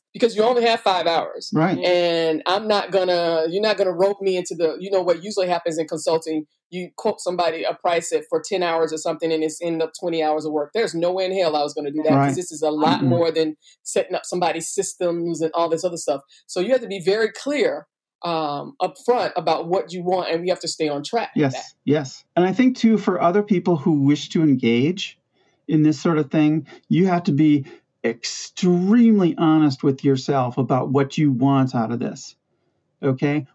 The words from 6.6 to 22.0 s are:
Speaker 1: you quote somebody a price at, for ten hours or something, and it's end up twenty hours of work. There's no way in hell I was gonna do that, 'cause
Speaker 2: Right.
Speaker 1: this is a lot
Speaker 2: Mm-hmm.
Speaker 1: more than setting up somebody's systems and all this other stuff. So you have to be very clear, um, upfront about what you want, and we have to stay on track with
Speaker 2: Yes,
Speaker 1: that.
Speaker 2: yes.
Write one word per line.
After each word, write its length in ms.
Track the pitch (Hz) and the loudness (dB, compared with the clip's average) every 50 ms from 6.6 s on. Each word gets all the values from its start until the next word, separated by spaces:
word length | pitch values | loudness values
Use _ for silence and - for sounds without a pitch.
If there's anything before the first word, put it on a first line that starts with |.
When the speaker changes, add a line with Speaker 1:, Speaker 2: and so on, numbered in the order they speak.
| _ _ | _ _
Speaker 1:
you 220 | 170 185 175 - - | -10 -10 -10 -10 -10
quote 220 | - - 220 208 - | -6 -4 -4 -4 -4
somebody 440 | - 180 180 180 175 165 - 160 - | -6 -6 -2 -2 -2 -2 -2 -2 -4
a 80 | - - | -6 -6
price 380 | - - 180 175 170 170 - | -4 -2 -2 0 -2 -2 -2
at, 120 | 165 151 147 - | -4 -4 -4 -4
for 120 | 170 160 160 | -6 -6 -4
ten 160 | - 208 185 | -4 -4 -2
hours 300 | 175 170 165 165 160 156 | -2 0 0 0 0 -2
or 60 | 160 156 | -2 -4
something, 340 | - 175 160 156 170 165 | -4 -4 -4 -4 -2 -2
and 100 | 160 156 | -2 -2
it's 180 | 156 160 156 - | -2 -4 -4 -6
end 200 | 175 170 165 160 | -6 -4 -2 -2
up 100 | 160 160 - - | -4 -4 -6 -6
twenty 240 | - 175 165 165 | -6 -4 -2 -2
hours 220 | 156 156 151 156 151 | 0 0 0 -2 -2
of 80 | 156 | -2
work. 180 | 151 151 143 147 - | -4 -4 -4 -2 -2
There's 200 | 220 226 175 160 | -2 -2 -2 -2
no 160 | 165 170 175 | -2 -2 -2
way 140 | 180 190 190 | 0 -2 -2
in 120 | 185 190 | -2 0
hell 200 | 196 180 160 151 | 0 0 0 0
I 60 | 147 | 0
was 100 | 147 147 | -2 -4
gonna 180 | 147 156 147 143 | -6 -6 -8 -6
do 120 | 139 151 | -4 -2
that, 80 | 151 151 | 0 2
'cause 60 | 139 135 139 143 | 2 4 2 2
Speaker 2:
Right. 80 | 131 | 0
Speaker 1:
this 160 | - 180 - | -4 -6 -8
is 80 | 160 151 | -6 -4
a 80 | 160 151 | -2 -2
lot 280 | 151 151 151 160 175 - | 0 2 2 2 2 2
Speaker 2:
Mm-hmm. 80 | - 131 | 2 2
Speaker 1:
more 220 | - 170 170 165 | 2 2 0 0
than 240 | 160 160 160 156 156 - _ _ _ _ | 0 0 -2 -2 -4 -10 _ _ _ _
setting 320 | - - - 202 - - 180 | -10 -4 -2 -2 -2 -2 -4
up 120 | - - | -8 -6
somebody's 420 | - 190 180 175 160 156 165 156 - | -6 -4 -2 -2 -2 -2 -4 -6 -6
systems 720 | - 202 190 - - - 185 175 170 170 170 170 165 156 | -4 -4 -4 -4 -4 -4 -2 -2 -2 -2 -4 -4 -4 -2
and 100 | 165 160 - | -4 -2 0
all 160 | 170 170 165 | 0 0 0
this 140 | 165 160 170 | 0 -2 -2
other 120 | 180 170 | -4 -6
stuff. 240 | 160 - - 143 139 - _ - - _ | -6 -4 -4 -4 -4 -8 _ -20 -20 _
So 140 | - - 185 | -8 -6 -4
you 100 | 180 220 | 0 0
have 100 | 262 247 | 0 0
to 40 | 233 | -2
be 160 | 185 196 196 156 | -4 -10 -4 0
very 260 | 185 196 220 220 214 | 0 0 2 0 -2
clear, 540 | - - - 269 294 277 202 151 139 147 147 _ _ _ _ _ _ _ | -4 -6 -6 -4 -2 0 0 0 -2 -4 -10 _ _ _ _ _ _ _
um, 520 | - 170 165 160 156 147 143 143 143 - - - | -6 -4 -4 -2 -4 -4 -6 -6 -10 -12 -8 -6
upfront 500 | 175 185 - - - - 247 240 185 156 - | -6 -6 -6 -4 -2 0 0 0 0 -2 -4
about 320 | - 160 165 160 147 165 170 | -2 -2 0 0 0 -2 -2
what 260 | 175 190 - - 170 | -2 -2 -2 -4 -8
you 80 | 185 | -6
want, 280 | 175 180 185 185 165 107 | -4 -2 -2 -2 -2 -2
and 120 | 165 165 | -4 -2
we 80 | 175 180 | -2 -2
have 100 | 175 170 | -2 -2
to 80 | - 160 | -4 -8
stay 200 | - - 160 151 | -4 -4 -2 -2
on 120 | 143 143 | -2 -4
track 280 | 143 - - 233 208 - - | -4 -4 -4 -4 -4 -2 -2
with 60 | 156 | 0
Speaker 2:
Yes, 140 | 147 135 127 | 0 0 -2
Speaker 1:
that. 100 | 131 - - - _ - | -6 -10 -14 -18 _ -2
Speaker 2:
yes. 360 | - 143 156 | 0 0 0